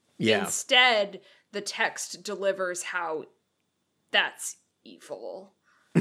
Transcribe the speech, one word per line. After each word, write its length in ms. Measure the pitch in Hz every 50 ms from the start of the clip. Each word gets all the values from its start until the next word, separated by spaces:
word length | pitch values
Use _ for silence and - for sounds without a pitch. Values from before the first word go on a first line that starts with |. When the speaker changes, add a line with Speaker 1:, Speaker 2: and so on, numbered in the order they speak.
| _ _ _
Speaker 1:
Yeah. 220 | - - 110 214 98
Speaker 2:
Instead, 800 | - - - - - - 269 247 254 254 226 214 202 185 190 185 - - - _ _ _
the 80 | - 202
text 600 | 202 - - - 226 175 - - - - - 175
delivers 600 | 180 208 202 180 196 196 190 190 190 180 180 180
how 440 | - - - 180 175 165 160 151 - - _ _ _ _ _ _ _ _ _ _ _ _ _ _ _ _
that's 460 | - 202 175 - - - - - - _ _ _ _ _ -
evil. 680 | 113 92 - - - 139 95 113 98 - 185 196 202 _ _ _ _ _ _ _ _ -
Speaker 1:
<laughs> 0 | -